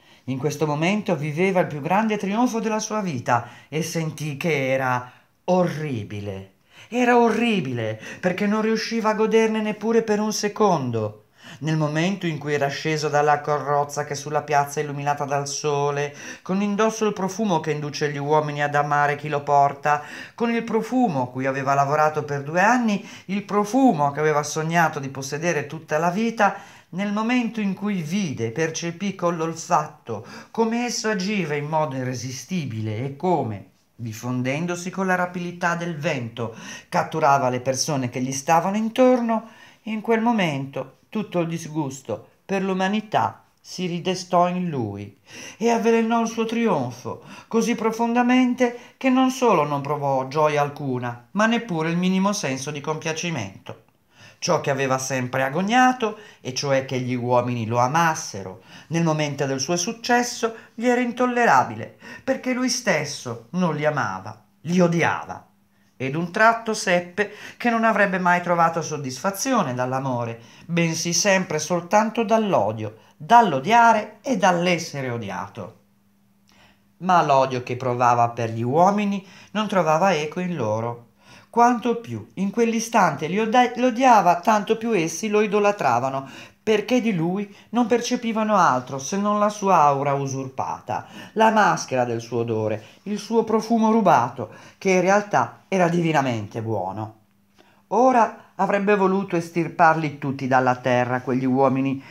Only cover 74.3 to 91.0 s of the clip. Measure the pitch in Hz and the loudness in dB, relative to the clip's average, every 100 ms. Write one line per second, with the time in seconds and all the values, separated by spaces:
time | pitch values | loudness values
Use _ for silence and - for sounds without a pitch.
74.3 | 208 185 175 180 170 - 139 127 117 98 | 2 2 4 2 0 -2 -6 -6 -6 -6
75.3 | 92 98 - 90 - _ _ _ _ _ | -8 -10 -12 -14 -16 _ _ _ _ _
76.3 | _ _ _ _ _ _ - 170 180 151 | _ _ _ _ _ _ -6 2 4 6
77.3 | 135 127 123 123 120 127 123 120 120 117 | 4 4 0 -6 -4 -2 2 4 4 2
78.3 | 120 113 113 120 151 185 208 202 196 - | 0 -4 -4 0 4 4 4 0 -4 -8
79.3 | - - 208 208 190 160 156 196 156 151 | -20 -8 -4 -2 0 2 4 4 2 -2
80.3 | 180 180 165 110 110 117 120 - _ _ | -4 -4 -2 -2 -2 -4 -8 -14 _ _
81.3 | - _ 233 240 240 247 233 123 110 - | -20 _ 2 4 4 -2 -4 -6 -10 -10
82.3 | - 196 233 226 220 - 214 175 139 156 | -4 -2 0 0 0 0 4 4 2 -2
83.3 | 196 220 247 240 233 254 226 262 214 175 | -2 2 4 4 2 0 4 6 6 6
84.3 | 165 233 214 196 226 233 202 165 165 214 | 4 2 2 2 -2 0 0 0 -4 0
85.3 | 208 214 208 202 202 143 120 135 135 135 | 2 2 2 2 2 2 2 0 -4 -8
86.3 | - - _ 214 208 208 247 220 180 170 | -14 -20 _ 0 0 2 0 2 0 0
87.3 | 196 202 - _ 226 220 240 240 247 226 | -2 -6 -12 _ -2 2 0 0 -2 -2
88.3 | 220 214 202 156 127 127 135 - 196 208 | -2 2 4 4 2 -2 -8 -4 -2 0
89.3 | 208 208 208 196 170 147 139 143 139 135 | 0 0 0 2 6 6 4 0 -2 -2
90.3 | 135 135 - 82 87 - 95 | -6 -6 -6 -6 -8 -8 -8